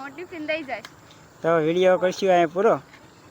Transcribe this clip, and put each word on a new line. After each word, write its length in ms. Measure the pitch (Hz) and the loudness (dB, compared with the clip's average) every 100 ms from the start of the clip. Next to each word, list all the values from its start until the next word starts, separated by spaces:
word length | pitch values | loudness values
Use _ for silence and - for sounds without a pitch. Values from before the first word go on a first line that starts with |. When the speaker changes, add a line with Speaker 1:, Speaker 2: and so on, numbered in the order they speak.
Speaker 1:
હું 100 | 277 | -8
ટિફિન 340 | 277 359 349 302 | -14 -14 -10 -8
દઈ 120 | 320 277 | -8 -8
જાય. 220 | 220 - - - - - - | -12 -14 -20 -20 -20 -20 -6
Speaker 2:
તો 80 | 160 165 | 0 0
વીડિયો 340 | 156 175 185 180 | 0 2 2 2
કરશું 280 | 180 180 196 | 0 -2 2
અહીંયા 180 | 180 170 | 4 2
પૂરો? 200 | 175 214 151 - - - - - | 2 2 2 -2 -20 -20 -20 -20